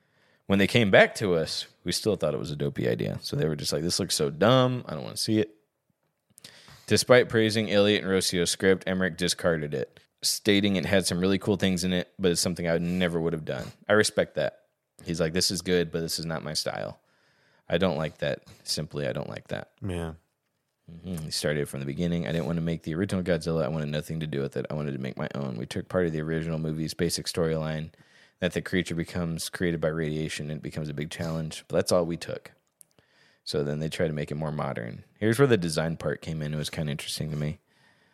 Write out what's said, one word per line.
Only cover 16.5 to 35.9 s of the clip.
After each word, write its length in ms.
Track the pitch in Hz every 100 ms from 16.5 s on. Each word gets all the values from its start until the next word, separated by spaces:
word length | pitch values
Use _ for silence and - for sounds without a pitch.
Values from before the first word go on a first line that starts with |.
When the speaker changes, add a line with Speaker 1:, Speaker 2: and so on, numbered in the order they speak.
Speaker 1:
style." 480 | 80 - 50 50 - _ _ _ _ _ _ -
I 100 | 85
don't 200 | 95 73
like 220 | 78 -
that. 240 | 71 65 - -
Simply, 420 | - - 76 73 69
I 60 |
don't 180 | 65 -
like 200 | 55 -
that. 220 | 50 - _ 104
Speaker 2:
Yeah. 280 | 87 82 82 _ _ _ _ _ _ -
Speaker 1:
Mm-hmm. 360 | 85 90 87 78
He 60 |
started 360 | - 82 76 71
from 140 | 69
the 40 | 69
beginning. 400 | 69 87 85 -
"I 60 |
didn't 140 | 82 71
want 120 | 85
to 60 |
make 200 | 82 82
the 120 | - 78
original 260 | 98 95
Godzilla. 440 | 90 82 80 80 67
I 20 |
wanted 220 | 80 76
nothing 320 | 76 76 80
to 60 | 80
do 120 | 69
with 160 | 69 67
it. 100 | -
I 60 | 78
wanted 180 | 73
to 60 | 67
make 180 | 65 -
my 100 | - 67
own. 220 | 69 57
We 80 | 65
took 240 | - -
part 160 | 92 87
of 80 |
the 80 | 78
original 360 | 76 80 82 80
movie's 360 | 80 78 78
basic 320 | - 85 - -
storyline 640 | - 82 80 78 78 80 - _ _ - _
that 140 | 90
the 80 | -
creature 320 | - 92 85
becomes 560 | 82 82 90 85 82 -
created 320 | - 87 85
by 60 | 78
radiation 640 | 80 78 78 78 - 73
and 80 | 76
it 40 |
becomes 240 | 73 82 76
a 40 |
big 160 | 71 73
challenge. 560 | - 85 80 78 - -
But 80 | 85
that's 160 | -
all 140 | 92 82
we 100 | 82
took." 360 | - - - _ _ - _ _ _ _ _ _
So 200 | - 78
then 160 | 71 76
they 80 | 80
try 180 | - 82
to 60 |
make 160 | 76 73
it 60 | 73
more 160 | 78
modern. 540 | 76 71 - 57 - - -
Here's 220 | 107 113
where 80 | 139
the 100 | 110
design 380 | 85 78 80